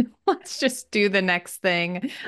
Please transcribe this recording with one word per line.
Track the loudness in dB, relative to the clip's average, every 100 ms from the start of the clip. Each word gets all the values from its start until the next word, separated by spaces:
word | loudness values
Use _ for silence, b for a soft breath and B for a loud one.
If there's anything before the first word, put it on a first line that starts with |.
<laughs> | 2 0 -2
Let's | -2 -4 -2
just | -2 -2 -4
do | 0 2
the | 2
next | 2 0 -4 -2
thing. | 0 2 0 -4 -6 B